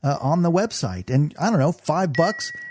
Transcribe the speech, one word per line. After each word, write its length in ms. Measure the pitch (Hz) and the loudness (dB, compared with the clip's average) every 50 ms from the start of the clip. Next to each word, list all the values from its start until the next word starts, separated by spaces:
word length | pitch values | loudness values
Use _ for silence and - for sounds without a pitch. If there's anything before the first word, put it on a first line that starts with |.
| - | -2
uh, 140 | 139 143 - | -2 -2 0
on 200 | - 139 165 175 | 0 0 2 2
the 100 | 175 170 | 2 2
website. 580 | 165 185 220 220 - - - 98 92 90 90 - | 2 2 0 0 -4 -4 -4 -4 -4 -6 -4 0
And 240 | 127 139 147 156 - - | 2 2 2 2 -2 -2
I 100 | 165 226 | 0 0
don't 100 | 220 147 | 2 2
know, 120 | 131 170 | 2 2
five 400 | 170 - - - 151 180 190 165 | 0 -2 -4 -2 0 0 0 0
bucks. 400 | 127 - 165 202 - - - - - - - - | 2 2 2 2 0 -4 -8 -10 -10 -14 -16 -14